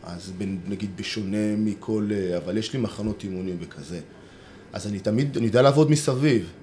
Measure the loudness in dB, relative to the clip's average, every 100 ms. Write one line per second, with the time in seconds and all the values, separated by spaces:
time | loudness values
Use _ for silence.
0 | -12 -12 -12 -8 -6 -6 -6 -6 -6 -6
1 | -8 -6 -2 0 0 0 0 -2 -2 0
2 | 0 0 0 -2 0 -2 -2 -2 -4 -2
3 | -4 -4 -6 -6 -6 -6 -8 -14 -12 -10
4 | -12 -18 -20 -20 -20 -20 -12 -10 -6 -2
5 | 0 2 2 2 2 8 8 8 6 4
6 | 2 2 4 2 0 -10